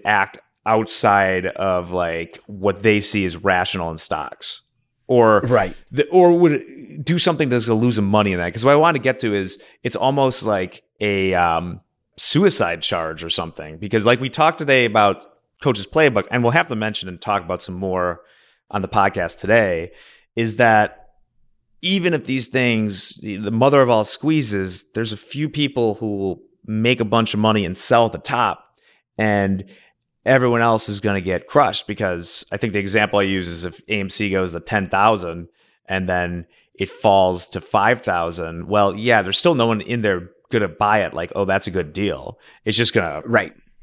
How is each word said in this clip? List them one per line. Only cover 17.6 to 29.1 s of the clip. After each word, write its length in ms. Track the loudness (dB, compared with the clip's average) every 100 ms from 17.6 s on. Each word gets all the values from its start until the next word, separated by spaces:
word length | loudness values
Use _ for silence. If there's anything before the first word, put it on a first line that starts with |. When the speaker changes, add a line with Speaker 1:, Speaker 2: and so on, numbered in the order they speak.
Speaker 1:
some 140 | -8 -8
more 460 | -4 -2 -2 -6 _ _ _ _ _
on 100 | -6
the 60 | -2
podcast 520 | 0 0 0 -6 -6
today, 520 | 2 4 4 -2 -6 -14 -20 _ _ -4
is 200 | -4 2
that 540 | 4 6 4 -4 -20 _ _ _ _ _ _ _
even 320 | -2 0 0
if 100 | -2
these 240 | -4 -4 -2
things, 720 | -2 0 0 -2 -4 -6 -8
the 300 | -10 -8 -6
mother 300 | 0 4 4
of 80 | 4
all 140 | 2
squeezes, 840 | 0 -4 -2 0 0 -2 -4 -8 -8 -6
there's 160 | -6
a 40 | -8
few 300 | -12 -8 -6
people 460 | -4 -4 0 -2 -2
who 220 | -6 -4
will 240 | -4 -6 _ _ -8
make 340 | -2 2 2
a 60 | 2
bunch 280 | 2 0 0
of 40 |
money 240 | 2 2 0
and 120 | -4
sell 280 | 2 4 2
at 60 |
the 60 | -2
top. 460 | -6 -2 -2 -4 _ _ _ _ _